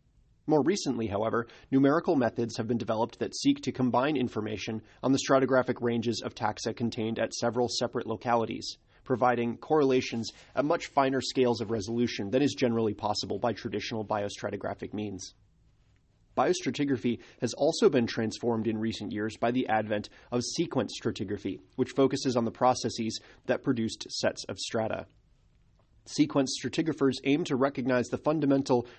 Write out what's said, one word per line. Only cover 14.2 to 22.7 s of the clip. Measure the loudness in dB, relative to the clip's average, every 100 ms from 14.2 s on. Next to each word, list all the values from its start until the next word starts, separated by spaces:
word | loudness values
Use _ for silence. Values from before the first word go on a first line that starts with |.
| -4 -6 -6 -6 -6 -8 -8
means. | -6 -6 -8 -14 -18 _ _ _ _ _ _ _ _ _ -2
Biostratigraphy | 0 0 -2 -2 -2 0 0 -2 -8 -6
has | -6
also | 0 0 4 4
been | 6 2
transformed | 0 -4 -2 -2 0 0
in | -2
recent | -2 -4 -6
years | -4 -4 -2
by | 0
the | 0 2
advent | 0 2 -2 -4 -16 -6
of | -4
sequence | -4 -4 -2 -2 -2 -4
stratigraphy, | -6 -4 -6 -4 -6 -8 -10 -4
which | -2
focuses | 2 2 2 0 0
on | -2
the |
processes | 2 2